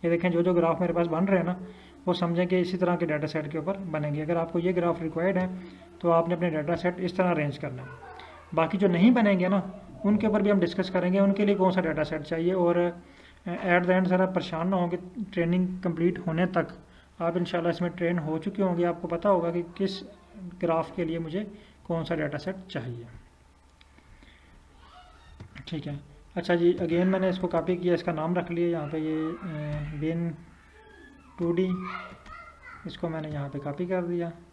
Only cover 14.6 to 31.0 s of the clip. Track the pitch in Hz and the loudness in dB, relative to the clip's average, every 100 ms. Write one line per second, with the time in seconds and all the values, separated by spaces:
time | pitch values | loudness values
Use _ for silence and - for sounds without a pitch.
14.6 | 175 190 175 175 - - 196 - 170 180 | 0 0 0 -2 -8 -10 -6 -2 2 2
15.6 | 180 - 180 160 170 180 - 160 180 175 | 0 -2 -4 0 0 0 -4 0 0 0
16.6 | 151 - - - - _ 170 175 175 175 | -2 -6 -20 -20 -20 _ -2 0 0 0
17.6 | 170 165 175 170 170 175 151 160 180 196 | 0 0 -2 0 0 0 -2 -4 -4 0
18.6 | 190 180 175 170 175 170 208 185 170 170 | 0 2 0 0 -4 -2 2 2 2 -2
19.6 | 170 - 190 - - - - 214 185 - | -6 -2 -2 -2 -12 -20 -20 -16 -16 -6
20.6 | 170 165 160 - 165 165 165 175 208 - | 0 0 0 -4 -4 -2 -4 -6 -6 -12
21.6 | - - - 165 156 160 151 143 - 190 | -20 -20 -6 -4 -2 -2 -2 -4 -6 -8
22.6 | - 147 123 120 117 - - _ _ _ | -8 -8 -8 -10 -12 -18 -20 _ _ _
23.6 | _ _ - - - - - - - - | _ _ -20 -20 -20 -20 -20 -20 -20 -20
24.6 | - - 554 571 - - - - - - | -20 -20 -20 -20 -20 -20 -20 -20 -20 -18
25.6 | - 156 143 143 - - - - 165 175 | -10 -8 -8 -10 -12 -20 -12 -8 0 4
26.6 | 175 175 170 170 185 185 185 185 180 165 | 4 4 2 2 4 4 2 0 0 0
27.6 | 160 180 180 170 175 156 156 180 175 170 | 0 0 2 2 0 -2 0 0 -2 0
28.6 | 175 170 147 160 156 156 160 165 190 151 | 0 0 -2 -4 -2 -2 -4 -6 -8 -8
29.6 | 151 147 147 147 156 165 170 151 - - | -6 -6 -6 -4 -2 -2 -2 -6 -14 -20
30.6 | - - - - | -20 -20 -20 -20